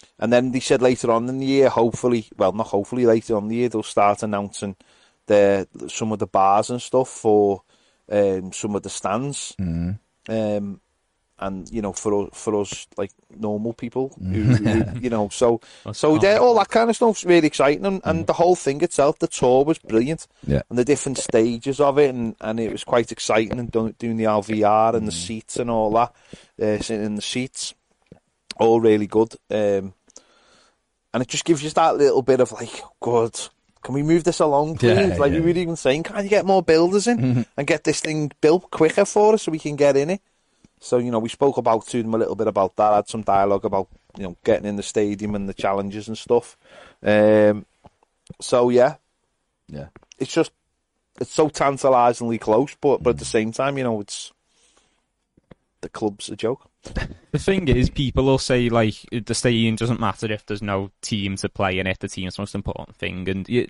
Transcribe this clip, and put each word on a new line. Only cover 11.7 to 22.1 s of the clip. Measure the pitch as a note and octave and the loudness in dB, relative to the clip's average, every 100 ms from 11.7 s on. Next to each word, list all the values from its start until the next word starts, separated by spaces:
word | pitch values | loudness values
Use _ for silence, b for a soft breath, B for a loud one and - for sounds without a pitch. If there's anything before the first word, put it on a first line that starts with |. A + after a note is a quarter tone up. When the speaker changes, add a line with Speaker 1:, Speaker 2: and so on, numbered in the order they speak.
Speaker 1:
you | A2+ | -8
know, | G2+ | -6
for | F#2 A2 G2+ | -6 -2 -2
u-, | G2+ | -4
for | - - G#2 | -8 -4 -4
us, | G2+ - - - | -4 -10 -14 -10
like, | G2 _ _ | -10 _ _
normal | - G#2+ G#2 A2+ | -8 -6 -4 -6
people, | A#2 B2 B2 C3+ - | -8 -8 -6 -8 -8
who, | F#2 G2 | -6 -2
Speaker 2:
<laughs> | |
Speaker 1:
who, | G#2+ A#2+ A2 A2+ G#2 A#2 | 2 2 2 0 -2 -4
you | B2 | -4
know, | A2+ G2+ | -2 -2
so, | - A#2+ A#2 B B | 0 2 2 B B
Speaker 3:
That's | G#2 G#2 | -14 -2
Speaker 1:
so | D3+ | 2
Speaker 3:
cool. | D#3 | 4
Speaker 1:
they're, | G3 G#3+ | 4 4
all | B3 A3+ | 4 4
that | G3 | 2
kind | A3+ A#3 | 2 2
of | A3 | 2
stuff's | A#3 G#3 | 0 2
really | F3 F3 D3+ | 4 4 4
exciting, | - C#3 D3+ G3 | 2 2 2 -2
and, | F#3+ | -2
and | - E3 | -2 -2
Speaker 2:
Mm. | - | -2
Speaker 1:
the | |
whole | D#3+ F3 F3+ | 2 4 4
thing | - C#3 | 0 -2
itself, | F3 - C#3+ D#3+ | -2 2 2 2
the | E3 | -4
tour | - B2+ C3 | 0 4 4
was | C#3 D#3+ | 4 -2
brilliant. | - A2 B2 D#3+ - b | 0 2 2 -2 -10 b
Speaker 2:
Yeah. | - C#3 - | -2 -2 0
Speaker 1:
And | A#2+ | 0
the | |
different | B2 C#3+ - B2+ | 2 0 0 -6
stages | - A#2 A2+ A#2 C3+ C3+ | 0 2 2 0 -6 0
of | C#3+ C3+ | 2 4
it, | C#3+ | 2